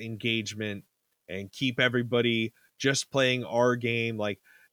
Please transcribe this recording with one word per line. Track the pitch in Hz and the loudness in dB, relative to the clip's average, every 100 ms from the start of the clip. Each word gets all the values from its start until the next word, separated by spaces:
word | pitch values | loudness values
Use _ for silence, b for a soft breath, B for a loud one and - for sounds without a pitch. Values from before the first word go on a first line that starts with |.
engagement | 113 110 120 113 104 104 107 101 - _ _ _ - | -10 -4 -2 -2 -2 -6 -6 -8 -12 _ _ _ -12
and | 95 98 | -10 -10
keep | - 131 123 | -4 -2 2
everybody | 127 123 120 120 120 113 113 - b - | 2 2 0 2 2 2 -2 -6 b -2
just | 135 139 - | 0 0 -2
playing | 139 127 127 107 | 0 2 2 0
our | 117 123 123 | 2 4 2
game." | 117 117 117 110 | 0 -2 -2 -2
Like, | 104 98 _ b b | -4 -6 _ b b